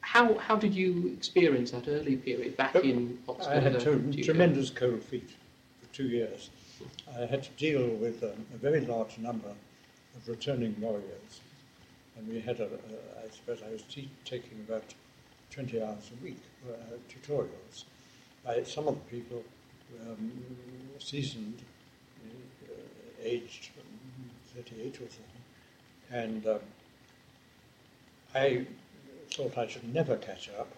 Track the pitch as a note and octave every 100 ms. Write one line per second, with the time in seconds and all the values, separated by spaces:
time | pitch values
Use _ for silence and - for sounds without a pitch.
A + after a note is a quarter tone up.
0 | - A#3 A#3+ G#3+ - G#3+ G#3 F#3+ F#3 F3
1 | F3 - - F#3 E3 C3 A#2+ A#2+ - D3
2 | D3 B2+ - A#2+ A#2+ - C3+ F3 C#3 A#2+
3 | A#2+ B2 - - - D3 C3+ B2+ D3+ C3+
4 | C3+ C#3+ D3+ E3 F3 C3+ B2+ - B2+ A2
5 | - B2 - - - - - - - -
6 | C3+ A#2 G#2+ G2 - - - - B2+ -
7 | - B2 A#2+ C3+ C3+ - D3+ C#3+ A#2+ A2+
8 | A#2 A2+ A2 G2+ A2+ A2+ C3+ D3+ A#2+ A#2
9 | A2 - A#2 A2+ G#2 G2+ - - - -
10 | - B2+ - A2+ - B2+ A2+ G#2 A2 G#2
11 | G2 - - - - - - - - -
12 | - - A2 A2+ A2+ A#2+ G#2 - A2 A2
13 | G#2+ G#2+ A2+ - - A2+ G#2+ A2 - -
14 | C3+ - - B2 - A2 G#2+ A2 - -
15 | - - - - - - B2 A2+ G#2+ G#2
16 | - A#2+ F3 - - - B2+ A#2 A2+ A#2+
17 | - C3+ C3+ C#3+ F2+ - - - - -
18 | - - - - - A#2 - - D3+ -
19 | - A#2+ A#2 A#2+ A2 - - - - A#2+
20 | A2+ G#2+ A2+ B2+ B2+ B2 B2 B2+ C3 C#3
21 | - C#3+ C3 A2+ G#2+ A#2 - - - -
22 | - - A2 B2 B2+ C3 D3 - - -
23 | A2+ A2+ A2+ A#2+ G#2+ - - D3 G#2+ G#2+
24 | B2+ B2+ A#2+ - - B2 A#2 A2 A2+ -
25 | A#2+ - - A#2+ - - - - - -
26 | - A#2+ A2+ A2 G#2+ G#2 - - - -
27 | - - - - - - - - - -
28 | - - - C3+ C#3 B2 - - - -
29 | - - - - C3 - A2 A#2+ A#2 C#3+
30 | D3 A2 - F#2+ - G2+ -